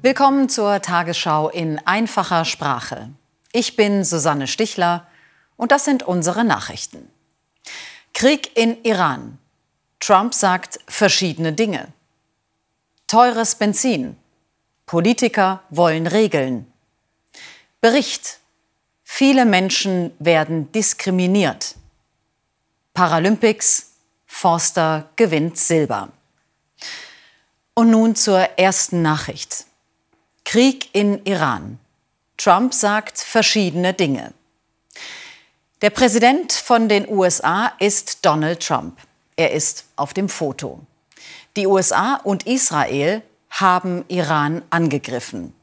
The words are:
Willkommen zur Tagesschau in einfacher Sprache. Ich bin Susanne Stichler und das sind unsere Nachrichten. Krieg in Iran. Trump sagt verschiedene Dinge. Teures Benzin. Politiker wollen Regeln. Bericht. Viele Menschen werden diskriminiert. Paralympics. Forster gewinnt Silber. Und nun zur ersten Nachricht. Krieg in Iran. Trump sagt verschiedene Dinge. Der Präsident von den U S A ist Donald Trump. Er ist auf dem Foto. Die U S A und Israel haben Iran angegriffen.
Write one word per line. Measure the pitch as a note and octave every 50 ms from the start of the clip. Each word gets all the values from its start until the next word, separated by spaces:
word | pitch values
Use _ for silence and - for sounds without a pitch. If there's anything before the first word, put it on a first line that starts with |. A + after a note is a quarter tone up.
| A3+ B3+
Willkommen | C4+ - C#4 C4+ C4+ C#4 C4+ B3+
zur | - - G#3+ G3+ G3+ G3
Tagesschau | G3 - F3+ E3+ F3 E3 E3+ - - F3 D3+ D#3 D#3 D#3
in | - F3 E3 D#3+ D3+ D3+ -
einfacher | - F#3 G#3 A#3 G#3+ - G#3 F3+ - F3+ E3 E3
Sprache. | - - - D#3 C#3+ C3 A#2+ - - B2+ - G#2+ A#2 C#3 _ _ _ _ _ _ _
Ich | - A#3 A3+ - -
bin | - G#3 G#3 G3+ G3+ F#3
Susanne | - E3+ D#3+ C#3+ D#3+ D3 D3 C3+
Stichler | C3 - - E3+ D#3 - - F3 E3+ E3+ E3+ - _ _ _ _ _ _ _ _ _ _
und | - A#3 A#3+
das | C#4 C#4+ -
sind | D4 C#4 B3
unsere | - - F3+ F3+ D#3 E3+ F3 G#3 A#3+
Nachrichten. | A3 D3 G2+ - - D#2 - - - - D#2 - _ _ _ _ _ _ _ _ _ _ _ _ - - - - - - - _ _ _
Krieg | - A3 C4 D4+ - - - _
in | A#3 A3+ A#3 A#3 A3+ A#3
Iran. | A#3 G#3+ F#3 F3+ D#3 C3 C#3 B2 A2+ B2+ - _ _ _ _ _ _ _ _ _ _ _ _
Trump | - - G3+ F#3 G#3 A#3+ -
sagt | - - F#3+ F3+ F#3 - - - - _
verschiedene | - - - A3 G3 - - F#3+ F3 D3 - E3 D#3+ D#3
Dinge. | D#3 A3+ G#3+ E3+ - - - - _ _ _ _ _ _ _ _ _ _ _ _ _ _ _ _ _ _ _ _ _ _
Teures | - - A3+ B3 B3 A#3 A3 A3+ A3 -
Benzin. | - G#3 G#3+ G3+ - - C4 A3 D3+ B2+ D2+ - _ _ _ _ _ _ _ _ _ _ _ _ _ _
Politiker | - - E3+ E3+ A3 A#3+ - B3+ A3+ - A3 F#3+ F#3 F#3+ F#3 _ _
wollen | D3+ D3+ F3 E3 D#3 D#3+ E3
Regeln. | E3+ E3+ G#3+ A3 G3 E3 D3+ C3 C3 B2+ A2+ - _ _ _ _ _ _ _ _ _ _ _ _ _ _ - - - - - _ _ _ _
Bericht. | - A3+ A#3 D4 - - - - - - - _ _ _ _ _ _ _ _ _ _ _ _ _ _
Viele | - - - C4 C4+ C#4 C4+ B3
Menschen | A3+ G3 F#3 F#3+ F#3+ - - - G3 F#3 F3+ F3 - -
werden | _ D3 E3+ E3+ D#3 D#3 D3+ E3 D#3+ D3 -
diskriminiert. | - A3 G#3 - - - - G3 F#3 F3+ F3+ F3+ F#3+ G#3 F#3+ C#3+ - - - - - - _ _ _ _ _ _ _ _ _ _ _ _ _ _ _ _ _ _ _ _ _ _ _
Paralympics. | - F3+ E3 D#3+ E3 E3 G3 A3 G#3 - A3 G#3+ G#3+ - - - - - _ _ _ _ _ _ _ _
Forster | _ - - - F#3 E3 E3+ D3 - - F3+ D#3+ D#3+ D#3+ D#3 D3+ - _
gewinnt | - A#3 F#3+ D#3+ D3+ D3+ E3+ E3 -
Silber. | - - E3+ D#3+ D3+ C3 A#2 G2+ G2 - _ _ _ _ _ _ _ _ _ _ _ _ _ _ - - - - - - - - _ _ _ _ _ _ _ _ _ _ _
Und | A#3 A#3 A#3
nun | A3+ A3 A3 A3+ G#3+
zur | - - A3 G3 F#3 F#3 - -
ersten | - F#3 F#3+ F3+ - - - F#3 F3 E3
Nachricht. | D#3 D#3 D3+ - - - D3 - _ - - - _ _ _ _ _ _ _ _ _ _ _ _ _ _ _ _
Krieg | - - A3 B3 C4+ C4 C4+ - - -
in | G3 G#3 G#3 G3+ G3 -
Iran. | F#3+ G3 F3 D#3 C#3 A#2+ F#2 D2+ G#2 A2+ - _ _ _ _ _ _ _ _ _ _ _
Trump | - - G#3 F3 F#3+ A#3+ B3+ -
sagt | - - G3+ G#3 G#3+ G#3+ - - -
verschiedene | - - - A3+ G#3+ - - A3 G3+ F3+ D3 F3 F3+ F3+ F3+
Dinge. | F#3 F#3 D3 C3+ G2 A#1+ - - _ _ _ _ _ _ _ _ _ _ _ - - - - - - - - - - _ _ _ _ _ _ _ _ -
Der | G#3
Präsident | G3+ - B3+ A#3+ G3+ A#3 A#3 A#3+ C4+ E4 F4 - -
von | - - - B3 A#3 A3+ G#3+
den | G#3+ G3+ G3+
U | - G#3+ G3 F#3
S | F3+ E3+ - -
A | D#3 E3+ G3 A3+ B3 -
ist | - F#3+ G3+ G3 - - - - - -
Donald | F3+ D3+ D#3 D#3 D#3 F3 E3+ -
Trump. | - D#3+ A#2+ - E2 - _ - _ _ _ _ _ _
Er | - E3 -
ist | - D3+ - - - - - _ _
auf | - D3 C#3+ -
dem | F#3+ G3
Foto. | F#3+ - - E3 C#3 C3 - D3 G#2+ C2 - - _ _ _ _ _ _ - - - - - - _ _
Die | G#3 G3
U | F#3+ G3
S | F#3+ F#3 -
A | - - F#3+ A#3+ C#4
und | - - G3 G3 F#3 -
Israel | - B3 C4 - - F3 D3+ C3 - - C#3 C#3+ D#3+ G3+ A3 - _ _ _ _ _
haben | - - G3 F#3+ F3+ F3+ - F#3 F3+ F3 F3
Iran | _ F#3 F3+ E3 C#3+ D#3+ D3+ D3 D3 D#3+ E3+ - _
angegriffen. | - E3+ E3+ D#3 C#3+ C#3 - - B2 A#2+ - - - G2+ E2+ D#2 - _